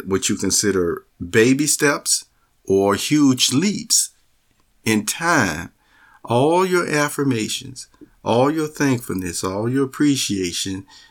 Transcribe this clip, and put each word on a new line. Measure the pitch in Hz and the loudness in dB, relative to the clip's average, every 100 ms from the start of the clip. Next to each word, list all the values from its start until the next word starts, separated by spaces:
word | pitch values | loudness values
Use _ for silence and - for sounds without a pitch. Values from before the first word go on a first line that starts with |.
| 95 | -2
what | 95 - | -2 0
you | 101 | -2
consider | 98 - 104 95 85 78 - - | -2 0 2 2 0 -4 -10 -14
baby | 87 110 120 135 151 | 0 4 4 4 0
steps | - 147 160 - - - _ _ _ | 0 0 0 -2 -4 -6 _ _ _
or | - 98 101 | 0 2 4
huge | 98 - 151 143 127 - | 2 0 4 4 4 0
leaps | 131 202 185 - - - _ _ _ _ _ _ _ | 2 0 -2 -2 0 -2 _ _ _ _ _ _ _
in | 113 107 | 0 0
time. | 104 - 170 160 98 76 87 _ _ _ _ _ | 0 -2 0 2 2 -2 -10 _ _ _ _ _
All | - 120 147 175 190 | -2 2 4 4 2
your | 180 - | 0 0
affirmations, | 147 147 - 139 113 104 - - - - _ - _ | 0 -2 -2 0 0 -2 -6 -10 -16 -20 _ -20 _
all | 104 117 139 | 0 2 2
your | 160 151 | 0 -4
thankfulness, | - 143 120 - 95 87 85 | -2 0 0 -4 -6 -6 -6
all | 95 98 120 | -4 -4 -2
your | 131 | -2
appreciation, | 131 - 147 131 - 98 90 85 98 95 - - - | -2 0 0 0 -2 -4 -4 -4 -6 -8 -12 -20 -20